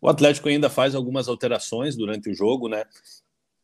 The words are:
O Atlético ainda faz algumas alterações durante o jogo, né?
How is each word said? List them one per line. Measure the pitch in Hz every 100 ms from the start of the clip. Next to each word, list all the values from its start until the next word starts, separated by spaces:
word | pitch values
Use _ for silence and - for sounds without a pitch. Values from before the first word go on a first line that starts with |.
O | -
Atlético | 151 147 143 151
ainda | 147 143
faz | 139 135 139
algumas | 123 135 123
alterações | 120 123 113 - 113 143 123
durante | 104 107 104
o |
jogo, | 90 101 131 117
né? | 107 110 _ - - _ _ _ _